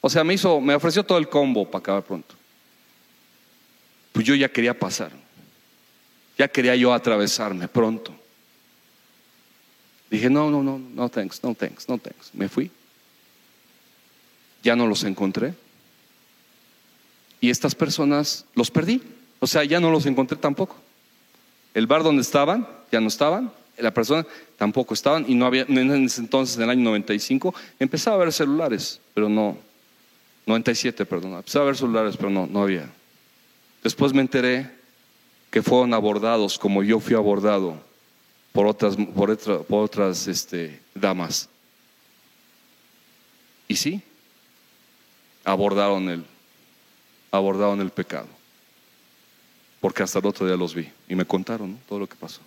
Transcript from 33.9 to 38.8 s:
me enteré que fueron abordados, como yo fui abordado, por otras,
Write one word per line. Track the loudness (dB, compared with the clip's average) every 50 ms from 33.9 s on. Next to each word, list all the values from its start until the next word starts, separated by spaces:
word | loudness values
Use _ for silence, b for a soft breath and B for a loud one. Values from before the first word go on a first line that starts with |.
| 0 2 0 2 4
me | 2
enteré | 2 2 0 0 2 2 0 0 -4 -8 -16 -20 _ _ _ _ _ _ _ _ _ _ _ _ _ _
que | -2 -2
fueron | 2 4 4 4 4 4 2
abordados, | 2 2 2 0 2 0 2 2 2 2 0 -2
como | -2 -2 0 2 2
yo | 2 2 2 0
fui | 2 2 2
abordado, | 2 4 2 2 2 2 2 2 2 0 -2 -6 -10 -18 _ _ _ _ _ _ _ _ _ _ _ _ _
por | _ 2 2
otras, | 2 2 2